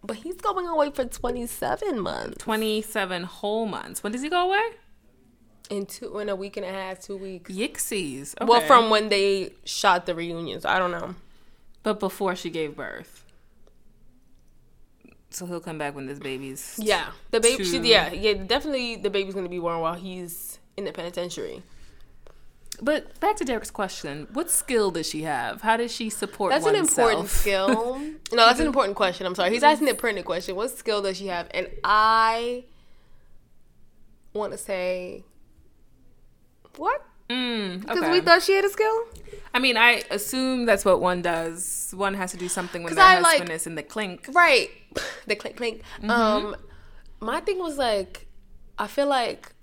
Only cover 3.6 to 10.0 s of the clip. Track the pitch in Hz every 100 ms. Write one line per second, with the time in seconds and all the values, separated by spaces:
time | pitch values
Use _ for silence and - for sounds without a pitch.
3.6 | 220 143 - - 208 240 294 349 359 392
4.6 | 440 453 _ - _ _ _ _ _ _
5.6 | - 202 196 - 240 208 208 190 202 202
6.6 | 185 190 190 185 - 196 190 185 170 190
7.6 | 240 - - 208 156 131 139 - 226 233
8.6 | - 254 226 214 214 202 196 196 180 -
9.6 | - - 208 180